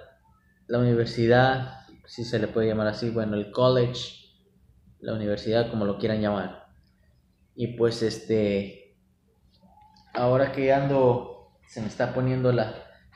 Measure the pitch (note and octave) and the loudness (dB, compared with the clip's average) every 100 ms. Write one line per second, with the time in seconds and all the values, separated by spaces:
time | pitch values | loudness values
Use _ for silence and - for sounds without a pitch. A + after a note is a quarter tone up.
0 | - _ _ _ _ _ - A#2+ B2 A#2 | -20 _ _ _ _ _ -4 0 2 2
1 | A2+ - A#2 A#2+ C3 C3 - - - - | 0 0 4 6 4 2 -4 -12 -20 -20
2 | - - A2+ A2+ G#2 A#2 A2 G#2+ G#2+ G#2+ | -18 -12 -4 -2 -2 0 0 0 -2 -2
3 | A#2 A2+ G#2+ G#2 G2+ - B2+ B2+ A#2+ - | -4 -2 -2 -4 -4 2 4 4 0 -4
4 | - - - _ _ _ _ _ _ - | -12 -16 -20 _ _ _ _ _ _ -14
5 | A#2 A2 G#2 G2+ A2+ A#2 A#2+ A2+ G2+ G2 | -8 -6 -4 -4 0 0 0 -2 -2 -2
6 | A2 A2 G#2 G2+ F#2 - - _ _ _ | -2 0 0 -2 -4 -10 -20 _ _ _
7 | _ _ _ _ _ - A#2 - A#2 A2+ | _ _ _ _ _ -6 -6 0 0 2
8 | A2 - - A2 G#2 G2 G2+ - - _ | -2 -2 -2 0 2 0 -4 -12 -20 _
9 | _ _ _ _ _ _ - - - _ | _ _ _ _ _ _ -20 -20 -20 _
10 | _ - B2 C3 C3+ C#3 C3+ C#3 C#3+ C3+ | _ -2 2 2 2 0 2 2 2 4
11 | B2+ A#2+ - - - _ _ A#2 G#2 - | 4 2 -2 -16 -20 _ _ -10 -8 -4
12 | B2 C3 B2+ B2+ B2+ A#2+ G#2+ - - - | -2 0 -2 0 2 2 0 -6 -18 -20
13 | _ | _